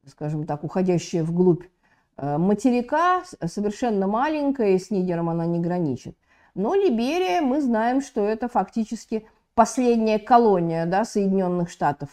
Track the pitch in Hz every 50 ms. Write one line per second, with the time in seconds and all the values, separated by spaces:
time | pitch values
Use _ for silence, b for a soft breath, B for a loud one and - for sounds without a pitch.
0 | _ 139 - _ 156 151 151 151 151 - 151 147 - 156 - 196 185 185 180 165
1 | - - - 170 160 160 170 175 180 185 170 170 - - _ _ _ _ _ _
2 | _ _ _ - 135 143 143 147 170 190 208 202 - 262 240 247 240 240 294 302
3 | 339 359 370 370 349 - - - - 170 - 208 208 208 208 - - 240 220 196
4 | 190 190 208 220 262 311 311 302 285 277 277 277 226 202 190 190 185 - 214 190
5 | 185 180 175 170 170 170 175 170 170 170 170 170 170 170 175 180 170 147 127 120
6 | - - - _ b b b b b b b 165 190 233 359 403 392 370 240 214
7 | 233 254 311 359 370 370 359 359 320 254 240 311 294 254 233 214 220 240 254 269
8 | 269 - _ 233 202 208 220 220 247 240 - 214 190 190 _ 226 226 - 240 220
9 | - _ 233 220 214 b b b b _ _ - 226 220 - - 254 247 240 226
10 | 220 220 214 214 214 - 254 240 240 220 202 180 170 165 165 165 165 170 180 190
11 | 226 233 - 214 196 196 190 196 190 180 180 180 175 175 - _ 180 147 143 _
12 | - 143